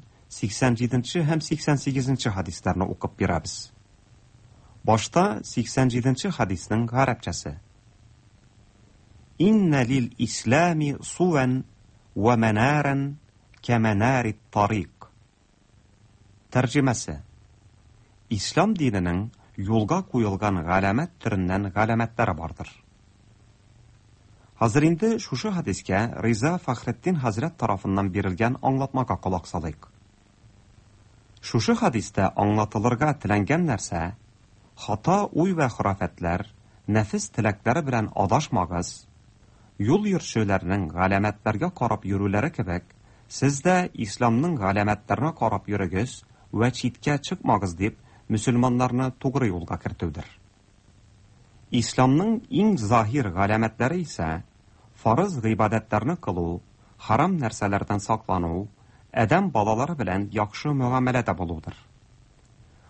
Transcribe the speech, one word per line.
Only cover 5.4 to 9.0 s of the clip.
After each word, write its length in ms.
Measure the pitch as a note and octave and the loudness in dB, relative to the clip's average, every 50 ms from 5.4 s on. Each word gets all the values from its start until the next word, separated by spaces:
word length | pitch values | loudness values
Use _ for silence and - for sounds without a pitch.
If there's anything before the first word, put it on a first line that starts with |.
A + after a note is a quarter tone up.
| - | -8
сиксән 480 | - - A#2+ A2+ - - C3+ C3 B2+ A#2 | -6 -4 -4 -4 -2 0 2 2 2 2
җиденче 400 | B2 A#2 C3+ B2+ - - G3+ - | 2 2 0 0 0 -2 -4 -2
хадисның 560 | - A2+ F#2+ F#2+ E2 - - G#2+ A2 A#2+ A#2 | -2 -2 -2 -2 -6 -4 -2 -2 -2 0 0
гарәпчәсе. 680 | A#2 C3 C3+ C3 A#2 - - F#2 F2+ - - E2+ D2 - - _ _ _ _ - _ _ - - - _ _ _ _ _ _ _ _ - - - _ _ - _ _ _ | 2 2 2 2 0 -4 -6 -8 -8 -8 -8 -10 -12 -12 -16 _ _ _ _ -20 _ _ -20 -20 -20 _ _ _ _ _ _ _ _ -20 -20 -20 _ _ -20 _ _ _